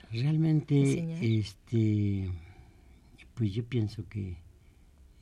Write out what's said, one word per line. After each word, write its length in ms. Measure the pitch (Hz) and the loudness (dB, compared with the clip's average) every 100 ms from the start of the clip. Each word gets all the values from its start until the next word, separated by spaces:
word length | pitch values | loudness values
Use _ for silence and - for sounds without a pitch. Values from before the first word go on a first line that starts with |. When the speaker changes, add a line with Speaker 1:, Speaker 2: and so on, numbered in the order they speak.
| - | -10
Speaker 1:
Realmente, 680 | 113 139 156 160 156 - 143 | -4 0 2 4 2 4 4
Speaker 2:
enseñar? 420 | 135 135 165 165 | 4 2 -4 -2
Speaker 1:
este, 1040 | 117 110 104 - - 117 110 104 101 98 95 87 - - - - - - - - - | 0 2 0 -8 -2 2 4 2 2 0 -4 -8 -12 -20 -20 -20 -20 -20 -20 -20 -12
pues 180 | - 107 | -4 -2
yo 120 | 101 | -2
pienso 440 | 117 123 107 - 85 | -4 -2 -2 -6 -10
que, 300 | 104 95 82 - - - - - - - - | -8 -8 -10 -16 -20 -20 -20 -20 -20 -20 -14